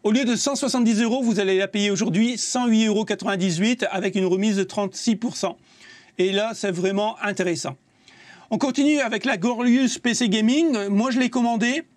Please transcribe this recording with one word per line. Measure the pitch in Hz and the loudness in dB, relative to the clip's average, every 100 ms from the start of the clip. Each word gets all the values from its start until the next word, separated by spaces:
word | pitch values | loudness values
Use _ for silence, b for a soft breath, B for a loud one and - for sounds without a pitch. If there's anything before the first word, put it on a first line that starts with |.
Au | 208 | 2
lieu | 226 240 | 2 2
de | 233 | 0
cent | 277 277 | -2 -2
soixante-dix | 269 254 233 214 | -2 2 2 2
euros, | 233 262 | 0 0
vous | 240 190 | 0 0
allez | 190 190 | 2 0
la | 196 | 0
payer | 208 208 | 0 0
aujourd'hui | 190 220 170 226 233 | 0 0 2 0 0
cent | - 247 240 | -4 -2 2
huit | 220 220 | 4 4
euros | 208 214 | 0 -2
quatre-vingt-dix-huit | 196 196 196 190 165 214 240 208 | -4 -2 -2 0 0 0 0 -2
avec | 196 196 202 | -2 -2 0
une | 185 | 0
remise | 185 214 196 | 2 2 0
de | |
trente-six | 190 - 202 - - 214 | -2 -4 -6 -4 -2 -2
pour | 233 - | -4 -4
cent. | 185 - B B B B B - | -6 -6 B B B B B -2
Et | 185 | 0
là, | 196 220 220 | 0 -2 -4
c'est | 202 | -4
vraiment | 175 190 196 214 220 | -2 -2 0 -2 -4
intéressant. | 208 196 180 160 139 135 _ B B B B B B | -6 -2 -4 -4 -8 -12 _ B B B B B B
On | 220 | -2
continue | 269 254 285 294 | 0 2 2 2
avec | 240 220 262 | 0 -2 -2
la | 214 | -2
Glorious | 220 233 247 247 262 - | -2 0 2 4 2 0
P | 240 226 | -2 0
C | 240 | 2
Gaming. | 214 220 285 330 233 202 | 2 2 4 2 0 0
Moi, | 202 254 | 0 2
je | 247 | 0
l'ai | 254 | 0
commandé. | 254 233 226 240 285 - | 0 0 2 0 -2 -6